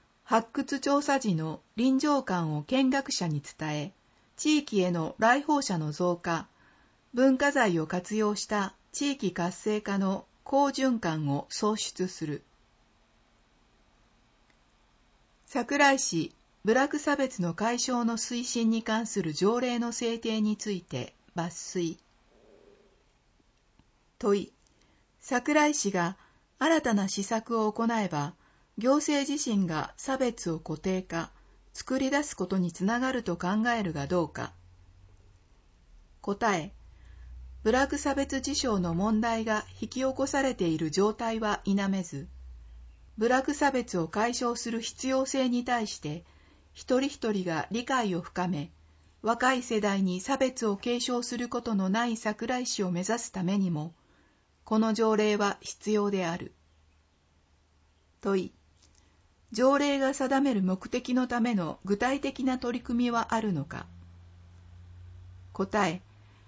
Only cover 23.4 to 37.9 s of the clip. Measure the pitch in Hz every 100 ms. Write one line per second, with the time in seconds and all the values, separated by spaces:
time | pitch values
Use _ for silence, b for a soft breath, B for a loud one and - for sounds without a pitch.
23.4 | _ _ _ _ _ _ _ - 233 202
24.4 | - _ _ b b b b _ - 247
25.4 | 247 294 294 294 202 196 175 190 b b
26.4 | b - 294 320 285 208 196 - 196 226
27.4 | 220 226 214 214 226 233 190 156 143 -
28.4 | b b b - 233 294 294 294 285 285
29.4 | 262 208 185 156 143 - - 269 254 233
30.4 | - 160 - 156 190 185 180 170 156 b
31.4 | b b _ - - 262 262 285 294 -
32.4 | 185 190 175 170 190 240 262 254 226 165
33.4 | 180 214 233 233 196 151 143 180 180 -
34.4 | 120 - - - - - - - - -
35.4 | _ _ _ - - - - - - 202
36.4 | 233 185 170 - - b b b b b
37.4 | - - 214 247 277